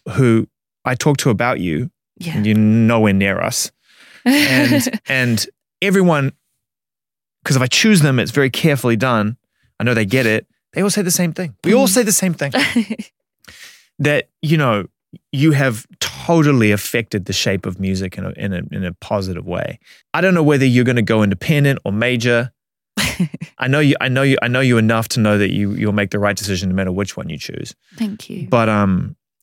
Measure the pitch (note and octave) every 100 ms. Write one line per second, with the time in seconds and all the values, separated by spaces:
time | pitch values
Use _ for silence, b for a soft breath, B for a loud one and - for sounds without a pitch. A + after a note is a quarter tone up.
0 | - F#2+ A#2 A2+ G#2+ _ _ _ B2+ B2+
1 | D3+ C#3 C3+ G2 A#2+ F2+ F2 D2+ C#3 _
2 | _ - E3+ G#2 G#2 G#2+ G#2+ A2+ A2+ A#2
3 | G#2+ G2 G2 F#2 F#2 - - _ b b
4 | b b A#3+ C#4+ D4 C4 C#4 C#4+ A#3+ A3
5 | - C3 B2 A2 - _ _ - G3 F#3+
6 | F3+ D3+ C3+ - _ _ _ _ _ _
7 | _ _ _ _ - C3 B2 - A3 F#3+
8 | D3 B2+ F2+ C#3+ C3+ - E3 C#3 B2 A2+
9 | C3 A2+ G#2 A#2+ _ _ _ - A#2 A2+
10 | G2 C3 A2+ A2 - _ _ D#3+ G3 G#3
11 | F#3 F3 F3 E3 E3+ - F3 A#3+ B3+ G#3+
12 | A3 - F#3 D#3 C#3 C4 C#4+ A#3+ G#3 A3
13 | - _ _ _ - B B B B -
14 | D3 D3 - - D3+ D#3+ C3 G#2 F2+ _
15 | _ - - C3+ D#3+ C#3+ C3+ A2 - -
16 | - - - E3+ D3 C3 G#2+ G#2 - A#2
17 | G#2+ G#2 F2+ F#2 A2 G2 F#2 F2+ F#2+ F#2+
18 | F#2 F#2 F#2 - G2+ F2+ - G2+ F#2 F2
19 | - G#2+ F#2+ F2 F2+ F2 - - b b
20 | b - F#3 F3 D3+ C#3 C3 B2 A#2+ A#2+
21 | G#2 A2 G2+ F#2+ - D3 C#3+ C3 G2+ G#2
22 | B2 B2 A#2+ A#2 B2+ _ _ _ _ -
23 | - - E3 - - - B2+ C#3+ D3 -
24 | C3 B2+ C#3 C3+ A#2+ B2+ C3 A#2 A2 A2+
25 | A2 B2 G#2+ G#2 G2 G2 G2+ - G#2+ G#2
26 | G2+ G#2 G2+ G2 G#2 F#2 F#2+ F#2+ F#2 F#2
27 | G2+ - E2 D2+ - - - - _ -
28 | G#3+ G#3+ - G3 A#2 A#2+ A2 G#2 G2 F2+
29 | F#2 - _ _